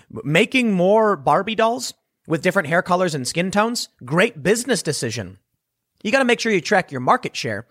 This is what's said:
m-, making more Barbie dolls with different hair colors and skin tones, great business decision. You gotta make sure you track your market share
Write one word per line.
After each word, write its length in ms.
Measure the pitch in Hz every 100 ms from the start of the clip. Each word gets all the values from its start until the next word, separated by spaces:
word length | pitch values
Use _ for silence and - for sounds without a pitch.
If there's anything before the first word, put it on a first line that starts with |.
| _
m-, 100 | -
making 480 | - 160 226 269 240
more 440 | 190 180 220 214 185
Barbie 380 | 135 156 196
dolls 400 | 214 226 247 240 - _ _ -
with 160 | 160
different 260 | 180 190 147
hair 140 | 170
colors 320 | 180 180 185
and 140 | 151 123
skin 220 | 160 185
tones, 380 | 196 226 240 - _
great 380 | 123 160 220 156
business 400 | 139 226 240 214
decision. 560 | - 143 123 110 92 95 _ _ _ _ _ _
You 80 | 208
gotta 140 | 269
make 160 | 254 233
sure 100 | 233
you 120 | 196
track 280 | - 202 -
your 120 | 131
market 340 | 131 247 - -
share 300 | 123 104 -